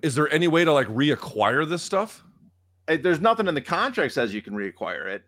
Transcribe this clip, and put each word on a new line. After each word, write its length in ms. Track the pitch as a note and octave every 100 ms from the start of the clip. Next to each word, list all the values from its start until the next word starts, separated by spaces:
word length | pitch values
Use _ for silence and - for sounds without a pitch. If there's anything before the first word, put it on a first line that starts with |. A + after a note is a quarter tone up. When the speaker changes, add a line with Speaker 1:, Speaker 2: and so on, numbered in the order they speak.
Speaker 1:
is 140 | D#3+ B2+
there 160 | D3+
any 160 | D3+ F3
way 160 | E3
to, 80 | E3
like, 160 | D3 A2
reacquire 800 | A2 D3 B2 - G#2+ G2+ C3 D#3
this 160 | E3+
stuff? 400 | - G3 A3 - _ _ _ _ _ _ -
Speaker 2:
Uh, 100 | D#3+
there's 180 | F3+ D#3+
nothing 280 | A3 A3+ G3
in 80 | D3
the 60 |
contract 520 | - F3 B3 A#3 C3+
says 200 | - A#2
you 80 | G#2
can 120 | G2+
reacquire 520 | G#2 G2 - F2+ D2 F#2
it. 180 | G2